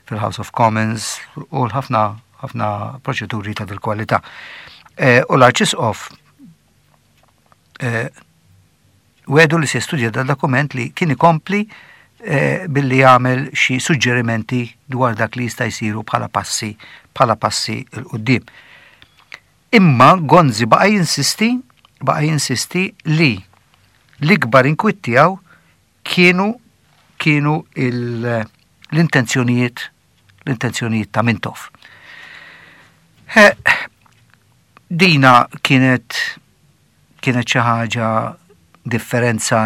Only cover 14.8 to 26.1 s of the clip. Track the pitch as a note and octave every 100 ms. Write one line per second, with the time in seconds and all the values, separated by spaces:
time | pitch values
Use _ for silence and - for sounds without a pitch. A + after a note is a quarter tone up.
14.8 | - B2+ B2+ A2 A2 B2 A#2+ - A#2 -
15.8 | A2 G#2+ A2 A#2+ A2+ G2+ G2+ - G#2+ G#2
16.8 | - - _ - B2 G#2+ G#2+ - - A2
17.8 | B2 - B2 A2 A2 C3 - - - -
18.8 | - _ _ _ _ - _ _ _ A#3+
19.8 | F#3 B2 C3 F#3 D3 E3+ C#3+ A2+ A#2 C3
20.8 | F#3+ G#3+ D#3+ - C3+ - A3 B3 - _
21.8 | _ _ C3+ D#3 D3+ D#3 - B2 - F3+
22.8 | F#3 - - D#3 D#3+ G2 - _ _ _
23.8 | _ _ _ - D3 G3 B2 C3 B2+ D#3
24.8 | G#3+ G3+ - A#2+ D#3+ F#3+ _ _ _ _
25.8 | _ _ -